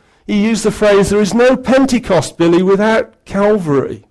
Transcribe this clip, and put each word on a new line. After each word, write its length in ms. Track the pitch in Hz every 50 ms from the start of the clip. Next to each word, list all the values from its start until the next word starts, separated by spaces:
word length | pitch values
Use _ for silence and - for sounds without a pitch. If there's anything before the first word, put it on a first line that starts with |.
| _ _ _ _ _
He 200 | - 208 202 202
used 180 | 220 233 185 -
the 80 | 208
phrase, 380 | 208 - 214 208 202 196 196 -
"There 100 | 202 208
is 140 | 214 185 -
no 240 | 233 247 254 262
Pentecost, 800 | 254 - - 262 269 269 - 247 226 - - 190 160 135 - -
Billy, 260 | - 170 170 165 175 185
without 600 | 190 196 196 208 220 220 220 - - _ _ _
Calvary." 800 | - - 196 202 208 214 208 170 151 139 135 123 101 107 104 - _